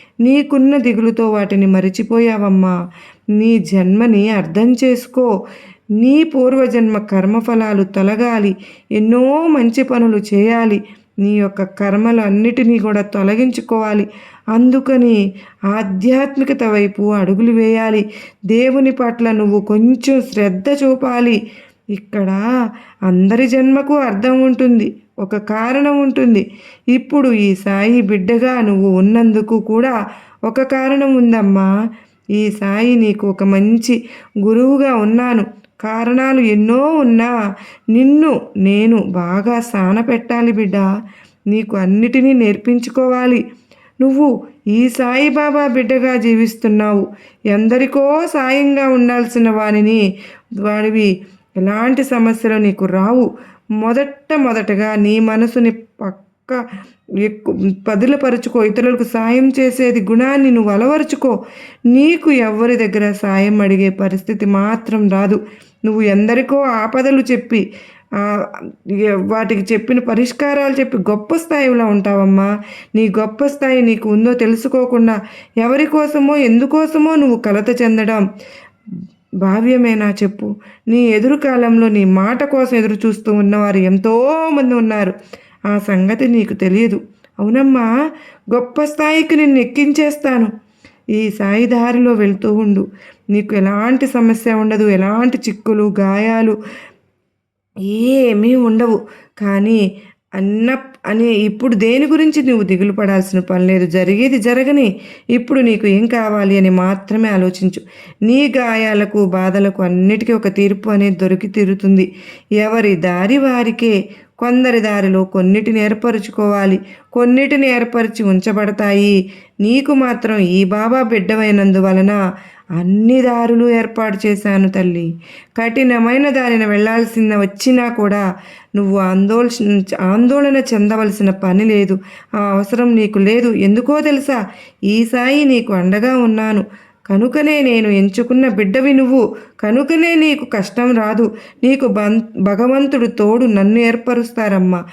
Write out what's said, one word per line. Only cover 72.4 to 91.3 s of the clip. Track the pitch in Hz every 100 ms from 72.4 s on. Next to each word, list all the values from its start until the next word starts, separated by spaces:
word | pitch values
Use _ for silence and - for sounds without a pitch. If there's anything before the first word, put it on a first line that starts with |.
| 196 208 208 - -
నీ | 220 220
గొప్ప | 202 214 214 277
స్థాయి | 277 269 254
నీకు | 233 220 214
ఉందో | 208 233
తెలుసుకోకుండా | 247 220 226 269 262 247 240 226 214 202 - - 226
ఎవరి | 233 277 302
కోసమో | 302 294 302 277 294
ఎందుకోసమో | 254 233 269 311 311 311 311
నువ్వు | 320 277 233
కలత | 214 202 214 240
చెందడం | 233 220 214 220 196 - - - - _ 214 175 185 _ _
భావ్యమేనా | 190 190 208 233 254 233 220 208 196
చెప్పు? | 196 208 208 208 - - -
నీ | 233
ఎదురు | 240 214 247 285
కాలంలో | 277 254 233 233 226
నీ | 208
మాట | 190 190 202 247
కోసం | 285 269 254 240
ఎదురు | 220 208 226
చూస్తూ | 214 -
ఉన్నవారు | 208 202 208 208 196
ఎంతోమంది | 185 190 220 226 262 320 320 294 254
ఉన్నారు. | 240 220 214 185 - - - _ _ 202
ఆ | 208
సంగతి | 202 185 190 226 262
నీకు | 233 208
తెలియదు. | 196 190 196 233 - - _ _ -
అవునమ్మా, | 208 247 269 262 226 240 311 311 - - -
గొప్ప | 240 240 -
స్థాయికి | 294 302 302 320 311 302
నిన్ను | 294 269
ఎక్కించేస్తాను. | 240 285 294 294 294 294 277 247 220 - _ _ - _ -
ఈ | 214 220